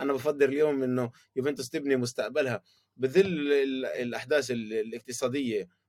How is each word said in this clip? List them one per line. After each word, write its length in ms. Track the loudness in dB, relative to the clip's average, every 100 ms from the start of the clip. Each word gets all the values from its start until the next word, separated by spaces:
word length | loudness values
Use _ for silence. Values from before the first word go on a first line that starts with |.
أنا 120 | -2
بفضل 320 | 0 0 4
اليوم 380 | 4 4 2 2
إنه 280 | 0 0 -2 -6 _ -4
يوفنتوس 340 | -2 -2 -4
تبني 260 | -4 0 0
مستقبلها 640 | 0 -4 -4 0 0 -2 _ _ _ -4
بظل 560 | 0 4 4 2 2
ال-، 340 | 2 2 -2 -4
الأحداث 640 | -4 -4 -6 0 0 0
ال-، 220 | -4 -4
الاقتصادية 960 | -4 -4 -8 -10 -4 -2 0 -2 -2 -4 _